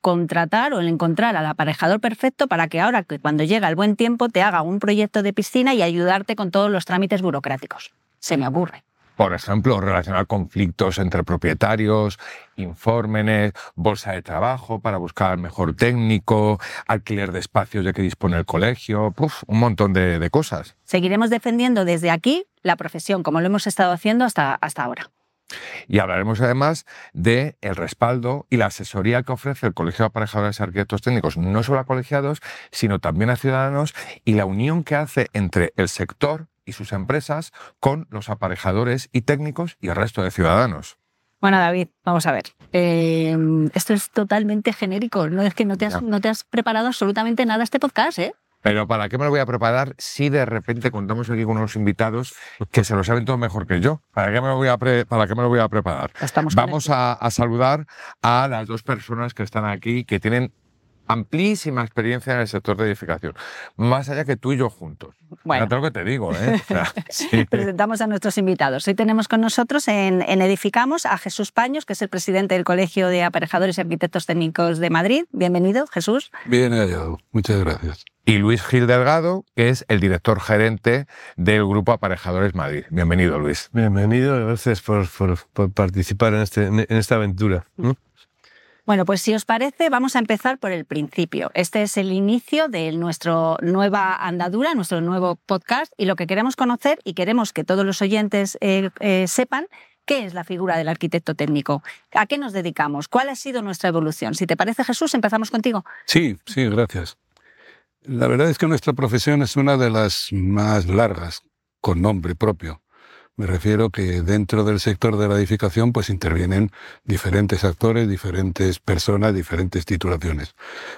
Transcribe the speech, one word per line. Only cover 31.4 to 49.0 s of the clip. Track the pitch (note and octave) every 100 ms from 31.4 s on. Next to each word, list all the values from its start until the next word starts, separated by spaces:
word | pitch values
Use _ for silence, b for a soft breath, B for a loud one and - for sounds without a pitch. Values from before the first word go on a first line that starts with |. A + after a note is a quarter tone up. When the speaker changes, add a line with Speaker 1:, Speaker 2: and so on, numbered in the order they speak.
| F2+ G#2
Speaker 2:
solo | A2+ C3+
a | C3
colegiados, | C3 B2 C#3+ C#3 D3+ B B B
sino | - G#2+ G2
también | E2+ D#2+ A2
a | B2
ciudadanos, | C3+ C3 C3+ C#3 D3 - B B
y | -
la | G#2+
unión | F#2+ F#2+ C3+ E3+
que | D#3
hace | D3 D3 - A#2+
entre | G#2 F#2 F#2+ E2+ -
el | F2+
sector | - F2+ - C#3+ D#3 D#3+ _ -
y |
sus | A2+ G#2+
empresas | G2 F#2+ C#3+ C#3+ D3+ E3 B B -
con | C3+ D3+ D#3
los | G#2+ G2+
aparejadores | G2+ F#2+ F#2 - G2 A#2+ B2+ -
y | B2
técnicos | A2+ C#3+ D3+ D3 E3+ -
y | F#2
el | E2
resto | A2 -
de | F#2
ciudadanos. | - E2 F#2+ B2 D#2 - - _ _ _ -
Speaker 1:
Bueno, | G3 G3
David, | E3+ F3+ E3+ _
vamos | - F3 D#3+
a |
ver. | A#2+ - _ -
Eh, | F3+ F3 E3 E3 E3 D#3+ D#3+ D#3+ D#3+ D#3
esto | F#3+ -
es | G#3 -
totalmente | - G3+ G#3 G#3 G#3+ A3
genérico. | G#3 G3 G3 A#3 G#3 D#3
No, | F3+
es | G3+
que | -
no | G#3+ F#3+
te | G#3+
has, |
Speaker 2:
Ya. | F#3
Speaker 1:
no | A#3 G#3
te | A3
has | A3
preparado | - A3+ A3+ A3 A#3+
absolutamente | B3 G3+ G#3 A3+ A3+ A#3+
nada | A3
a |
este | A#3 C4
podcast, | C#4 - C#4 -
¿eh? | F3+ - _ _
Speaker 2:
Pero | G#2+ G#2 G#2
¿para | A2